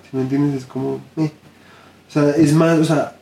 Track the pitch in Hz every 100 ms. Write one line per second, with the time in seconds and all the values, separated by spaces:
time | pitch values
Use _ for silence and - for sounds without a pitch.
0 | - 131 131 139 143 135 127 131 135 135
1 | 135 - 156 - - - - - - -
2 | - 151 147 147 151 156 165 160 156 147
3 | 123 -